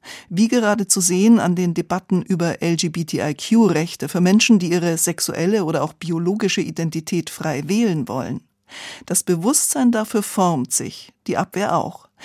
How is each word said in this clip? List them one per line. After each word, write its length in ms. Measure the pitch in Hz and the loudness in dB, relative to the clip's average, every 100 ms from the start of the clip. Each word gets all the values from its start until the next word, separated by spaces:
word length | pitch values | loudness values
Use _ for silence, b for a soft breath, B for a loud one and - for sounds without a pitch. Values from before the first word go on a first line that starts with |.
| B B B | B B B
Wie 180 | 170 226 | 2 2
gerade 400 | 247 214 208 190 | 4 2 2 0
zu 140 | 196 | 0
sehen 380 | 170 185 220 226 | 0 4 6 6
an 160 | 175 175 | 4 0
den 180 | 180 | 0
Debatten 480 | 170 - 185 - 180 | -2 -2 -4 -2 -2
über 400 | - 180 170 - | 0 -2 -2 -2
L-G-B-T-I-Q-Rechte 1500 | 170 165 165 170 160 160 151 147 - 226 208 156 170 - - | 0 0 -2 -4 -4 -2 -2 -4 2 4 6 4 -2 -6 -4
für 140 | 196 | 0
Menschen, 380 | 180 214 247 208 | 4 6 6 4
die 120 | 175 | 4
ihre 260 | 175 170 160 | 0 0 0
sexuelle 680 | - 165 - - 175 214 160 | -2 -2 -4 -2 0 0 0
oder 180 | 160 | 0
auch 80 | 156 | -2
biologische 720 | - 165 165 175 208 196 - | -6 -6 -2 -2 0 0 -2
Identität 680 | - 160 165 160 160 170 - | -4 -4 -4 -4 -4 -4 -4
frei 380 | - 156 139 151 | -6 -4 -4 -2
wählen 400 | 214 226 160 120 | 0 2 0 -4
wollen. 340 | 123 92 - - _ _ B B B - | -6 -6 -8 -12 _ _ B B B -6
Das 180 | 185 | -4
Bewusstsein 680 | - 170 202 302 - 285 247 | -2 0 0 0 0 0 2
dafür 320 | 226 214 214 | 2 0 -4
formt 500 | 208 - 180 151 131 | -2 0 0 0 -2
sich, 400 | - - - - _ - | -6 -6 -12 -20 _ -6
die 100 | 120 | -4
Abwehr 380 | - 185 208 165 | -4 -4 -2 -2
auch, 320 | - - _ _ | -4 -10 _ _